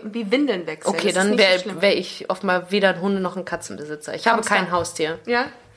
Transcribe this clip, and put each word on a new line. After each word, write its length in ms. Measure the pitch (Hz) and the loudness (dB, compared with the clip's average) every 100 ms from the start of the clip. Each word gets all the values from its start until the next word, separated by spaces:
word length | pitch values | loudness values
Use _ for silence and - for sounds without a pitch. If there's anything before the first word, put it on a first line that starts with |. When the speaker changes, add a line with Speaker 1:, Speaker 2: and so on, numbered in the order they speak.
Speaker 1:
wie 260 | 214 226 202 | -6 -6 0
Windeln 380 | 254 285 185 160 | 2 2 0 -4
wechseln. 260 | 156 - | -4 -2
Speaker 2:
Okay, 140 | 165 190 | 0 0
Speaker 1:
Das 0 | |
ist 40 | 175 | 2
Speaker 2:
dann 120 | 202 | 2
Speaker 1:
nicht 80 | 220 | 4
so 60 | 190 | 6
Speaker 2:
wär, 80 | 185 | 4
Speaker 1:
schlimm. 220 | 202 180 | 0 0
Speaker 2:
wär 160 | 196 175 | 2 2
ich 320 | 185 - - | -2 -8 -6
offenbar 400 | 190 196 180 175 | -4 0 0 0
weder 200 | 202 196 | 2 2
ein 120 | 170 | 2
Hunde 200 | 196 196 | 0 0
noch 160 | 185 185 | -2 -6
ein 80 | 175 | -8
Katzenbesitzer. 680 | 170 - 98 151 151 - | -8 -8 -12 -10 -10 -8
Ich 140 | 165 226 | -2 2
habe 100 | 226 | 2
Speaker 1:
Hamster. 180 | 220 202 | 2 0
Speaker 2:
kein 160 | 175 | 2
Haustier. 480 | 175 165 - 156 165 - | 0 -2 -2 -4 -4 -2
Speaker 1:
Ja? 200 | 240 285 - - | -2 -2 -8 -20